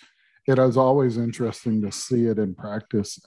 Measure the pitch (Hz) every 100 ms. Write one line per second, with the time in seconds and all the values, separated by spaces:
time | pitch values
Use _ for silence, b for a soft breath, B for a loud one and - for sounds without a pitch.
0 | b b b b - 131 131 120 131 139
1 | 131 113 117 110 117 - 120 110 104 -
2 | - 123 117 107 104 90 107 107 - 110
3 | 101 -